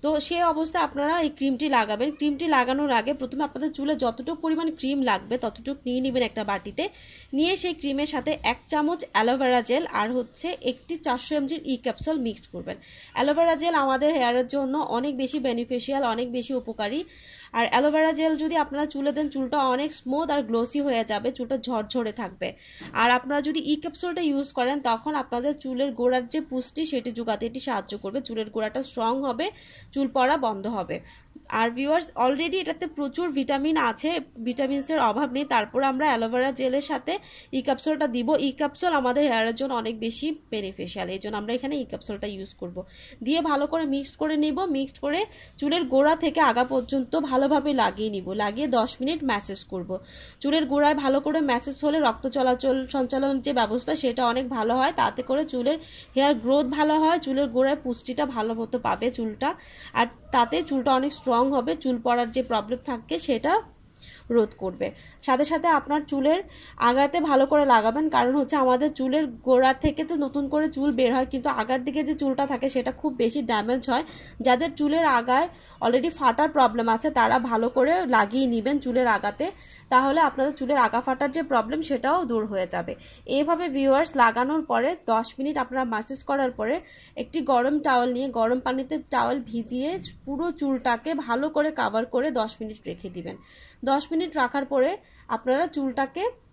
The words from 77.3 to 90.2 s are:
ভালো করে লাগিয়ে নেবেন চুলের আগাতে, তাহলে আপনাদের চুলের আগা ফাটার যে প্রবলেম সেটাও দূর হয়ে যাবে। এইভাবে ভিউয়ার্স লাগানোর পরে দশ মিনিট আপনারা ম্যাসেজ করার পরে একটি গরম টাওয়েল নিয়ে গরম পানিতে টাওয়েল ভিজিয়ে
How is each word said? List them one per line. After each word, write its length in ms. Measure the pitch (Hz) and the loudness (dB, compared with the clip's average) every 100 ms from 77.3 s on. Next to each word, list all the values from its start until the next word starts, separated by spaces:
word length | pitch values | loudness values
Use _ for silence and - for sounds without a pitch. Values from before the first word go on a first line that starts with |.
| 254 233 | 4 2
ভালো 180 | 226 226 233 | 0 2 2
করে 160 | 254 349 330 233 | 4 4 4 4
লাগিয়ে 300 | 202 240 262 | 4 2 0
নেবেন 220 | 233 220 285 | 0 0 0
চুলের 240 | 247 240 247 208 | 0 0 2 2
আগাতে, 300 | 208 202 330 403 - - - | 0 -4 -6 -6 -20 -20 2
তাহলে 280 | 254 269 302 302 | 4 4 4 4
আপনাদের 240 | 269 269 302 | 4 0 0
চুলের 200 | 247 285 226 | 0 4 4
আগা 140 | 233 247 | 2 -2
ফাটার 240 | 262 285 285 | 0 0 -2
যে 60 | 302 | 0
প্রবলেম 280 | 247 220 302 320 | 0 0 -4 -2
সেটাও 300 | 269 262 339 302 | -2 2 0 2
দূর 120 | 226 214 | -2 -2
হয়ে 140 | 196 180 | -2 -2
যাবে। 180 | 180 175 180 - - - 269 | -4 -6 -10 -14 -20 -4 0
এইভাবে 280 | 294 330 349 269 | 2 0 0 0
ভিউয়ার্স 340 | 269 269 330 277 | 4 4 2 4
লাগানোর 400 | 233 226 254 311 302 | 4 4 0 0 0
পরে 200 | 233 254 349 - | 0 0 -2 0
দশ 140 | 220 226 - | 0 0 -6
মিনিট 160 | 269 302 | -4 -4
আপনারা 200 | 247 262 254 | -4 -4 -2
ম্যাসেজ 280 | 220 226 269 - | -4 -6 -8 -4
করার 220 | 277 262 247 | -2 -2 -2
পরে 160 | 214 311 - - - - | -4 -4 -6 -20 -18 -12
একটি 160 | 233 320 269 | -6 -4 2
গরম 220 | 254 247 302 294 | 2 4 2 2
টাওয়েল 240 | 247 247 247 | 2 2 0
নিয়ে 120 | 269 233 | -2 0
গরম 200 | 226 254 254 | 0 0 0
পানিতে 280 | 262 262 311 - | -2 -2 -6 -2
টাওয়েল 240 | 254 233 262 226 | 0 0 0 -4
ভিজিয়ে 400 | 233 233 247 277 370 - - | -6 -6 -4 -4 -4 -8 -14